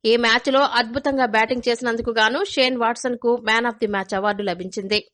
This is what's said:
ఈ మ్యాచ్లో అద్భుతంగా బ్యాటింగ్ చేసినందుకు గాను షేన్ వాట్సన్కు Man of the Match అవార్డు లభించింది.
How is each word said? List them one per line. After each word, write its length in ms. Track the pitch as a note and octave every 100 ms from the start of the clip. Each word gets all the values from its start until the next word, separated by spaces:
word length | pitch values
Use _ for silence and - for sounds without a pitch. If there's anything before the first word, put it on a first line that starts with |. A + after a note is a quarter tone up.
ఈ 120 | A3 A#3+
మ్యాచ్లో 420 | A#3 A#3+ C4+ C4+
అద్భుతంగా 640 | C#4 A#3 A3+ B3+ C#4+ C4+
బ్యాటింగ్ 440 | A#3+ A3 A3 B3 A#3+
చేసినందుకు 420 | A#3 B3 A#3 A#3
గాను 320 | A3+ A3 C#4
షేన్ 340 | G4 - B3+ B3+
వాట్సన్కు 640 | A3+ A#3 B3+ A#3+ A#3+ A#3+
Man 240 | G#3+ A3+ A#3+
of 80 | A3+
the 100 | A3
Match 220 | G3 F#3+
అవార్డు 280 | F#3+ G#3 G3+
లభించింది. 640 | G3+ E3+ F#3 G#3+ F#3+ G#3 -